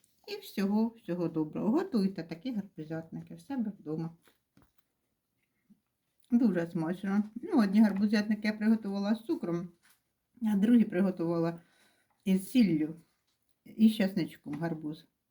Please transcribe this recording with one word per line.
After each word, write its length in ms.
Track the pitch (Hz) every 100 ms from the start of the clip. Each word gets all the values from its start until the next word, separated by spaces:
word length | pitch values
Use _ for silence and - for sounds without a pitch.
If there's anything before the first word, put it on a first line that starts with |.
| _ _ -
і 80 |
всього, 520 | 403 - - 196 214 226
всього 400 | - - 175 165
доброго. 440 | 160 156 165 175
Готуйте 520 | 285 381 220 190 185
такі 300 | 160 165 262
гарбузятники 840 | 214 - - 151 160 165 170 -
в 60 | 165
себе 300 | - 269 214 -
вдома. 380 | 151 160 165 - _ _ _ _ _ _ _ _ _ _ _ _ _ _ _ _ _ _ _ _ -
Дуже 360 | 240 240 175 170
смачно. 520 | 170 160 185 196 202 208
Ну, 260 | - 453 320
одні 200 | 202 208
гарбузятники 680 | 220 190 208 214 208 208 214
я 60 |
приготувала 600 | 214 214 220 196 202 202
з 80 | 226
цукром, 460 | - 311 170 170 180 _ _ _ _ _ _ -
а 140 | 220
другі 280 | 202 214 240
приготувала 800 | - 175 196 185 165 170 165 170 _ _ _ _ _ _
із 240 | 190 190 190
сіллю 460 | 262 196 156 156 160 _ _ _ _ _ _
і 240 | - - 220
з 60 |
чесничком 640 | - 185 190 156 - 143 151
гарбуз. 460 | 165 156 151 156 _ _ _